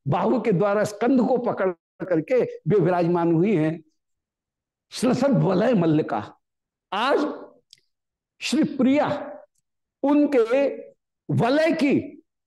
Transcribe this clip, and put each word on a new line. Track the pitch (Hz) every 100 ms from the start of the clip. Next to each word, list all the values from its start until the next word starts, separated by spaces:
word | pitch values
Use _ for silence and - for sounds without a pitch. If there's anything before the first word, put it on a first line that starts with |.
| 135
बाहु | 175 202 247
के | 233
द्वारा | 170 202 208
स्कंध | 202 - 233 269 208
को | -
पकड़ | 240 - 190 175 _ - -
करके | 160 156 254
वे | 165 - 160 202
विराजमान | 165 180 170 175 170
हुई | 165 202 180
हैं। | 156 165 - _ _ _ _ _ _ _ _ _ _
श्लसद | - 247 233 277 190
वलय | 160 185 233
मल्लिका। | 220 165 151 151 113 104 - _ _ _ _ -
आज | 190 254 339 294 - - _ _ _ _ _ _ _ _ -
श्री | - 262
प्रिया | 302 - 254 285 262 - - - - _ _ _ _ _
उनके | 277 294 294 269 226 269 277 - - - _ _ -
वलय | 135 226 294 320
की | - 277 156 - - - _